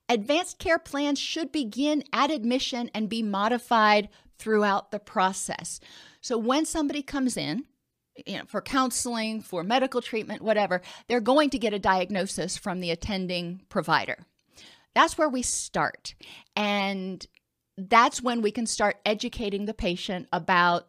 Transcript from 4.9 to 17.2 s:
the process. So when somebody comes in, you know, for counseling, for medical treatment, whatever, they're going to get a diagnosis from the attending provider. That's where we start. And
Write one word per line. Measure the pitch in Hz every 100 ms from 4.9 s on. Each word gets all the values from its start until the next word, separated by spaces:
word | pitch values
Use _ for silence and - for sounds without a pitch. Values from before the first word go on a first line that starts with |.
the | 208
process. | 208 - 185 196 - - 165 - - - - _
So | - 240
when | 226 269 311
somebody | 330 294 294
comes | 285 285 262 -
in, | 143 170 294 _ _ _ _ - -
you | 185
know, | -
for | 208
counseling, | - 269 262 - 247 233 220 220
for | - 180
medical | 175 247 262 247
treatment, | - 226 165 -
whatever, | 208 208 196 180 - - -
they're | 247
going | 214 277 294
to | 269
get | 214
a | 208
diagnosis | 196 190 180 202 190 - 175 -
from | - 185
the | 175
attending | 190 - 196 185 180 175 185 -
provider. | 202 160 151 101 - - _ _ - - - _
That's | - 320 -
where | 311
we | 254
start. | 240 - - 180 147 - - - - - - -
And | 208 202 196 196 185 185